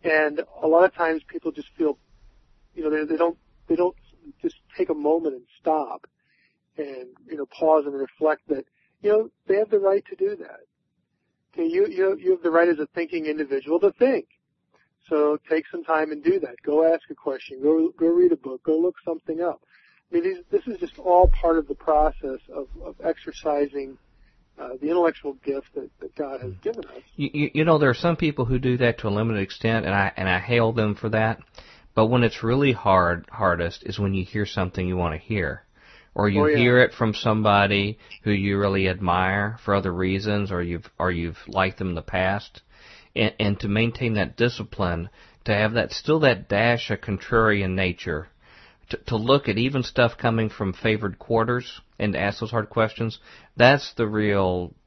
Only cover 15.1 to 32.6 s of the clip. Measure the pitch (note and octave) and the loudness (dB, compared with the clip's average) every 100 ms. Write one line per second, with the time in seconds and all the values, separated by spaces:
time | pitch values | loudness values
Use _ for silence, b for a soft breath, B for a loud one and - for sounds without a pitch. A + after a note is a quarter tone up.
15.1 | D#3 D3 D3+ - D#3+ - E3+ D#3+ D#3 D#3 | 0 2 0 -2 -4 -4 -12 -2 -2 -2
16.1 | D3+ D#3 F#3+ C#3 B2 - D3+ E3 E3 _ | -2 0 0 -4 -8 -2 2 4 2 _
17.1 | C#3+ - C3+ - C3 C#3+ D#3+ D#3+ - E3 | -10 -8 -8 -12 -2 2 2 2 0 2
18.1 | F3 F3+ E3 C3+ C3 - D#3+ F3+ - - | 4 4 2 -4 -8 -2 0 0 -2 -8
19.1 | D#3+ - D#3+ F3 - b b b b _ | -8 -8 -4 -4 -6 b b b b _
20.1 | F4 E3+ F4+ - - - G3+ F3 - F#3 | -2 -2 -6 -4 -4 -4 -8 -10 -6 2
21.1 | F3 F3+ - E3+ E3 D3 C#3 - D3+ D#3 | 6 6 6 4 0 -2 -6 0 2 2
22.1 | - C#3 C3 - - C3 - - - E3 | -2 -10 -10 -12 -14 -12 -14 -16 -8 -6
23.1 | E3 - - D#3 D3 C#3+ C#3+ C3+ C3 _ | -6 -10 -8 -4 -2 -2 -4 -10 -16 _
24.1 | _ _ _ _ - C#3 B2+ D3 F3 E3 | _ _ _ _ -18 -14 -8 -2 2 2
25.1 | - D3 C3+ - C#3 - D3 - _ - | 0 -10 -8 -6 -6 -8 -14 -14 _ -16
26.1 | - C#3+ C3+ G#2 F#2+ G#3 A#3 D#3+ - _ | -10 -10 -8 -12 -10 -8 -8 -14 -20 _
27.1 | - C#3+ D3 D3 D3+ D#3+ D#3 C#3 A#2+ E3+ | -8 -6 -2 -2 0 2 4 4 2 -2
28.1 | D#3+ D#3+ C#3+ A#2+ B2+ B2+ B2 A#2+ A2+ A2 | 0 -2 -2 -2 0 0 2 0 0 -4
29.1 | G2+ A2+ G#2+ G2 - A2 A2+ F#2 G2 G2 | -2 0 -2 -4 -2 -2 0 0 0 0
30.1 | - F#2+ F2+ F#2+ A#2+ A2+ A#2 G#2+ G2+ A2+ | -2 -2 -2 0 2 2 0 -2 -2 -2
31.1 | A2 A2 A2+ - B B B B - A2 | 0 0 -2 -12 B B B B 2 4
32.1 | B2 A#2 - A2+ C3 | 4 2 0 0 2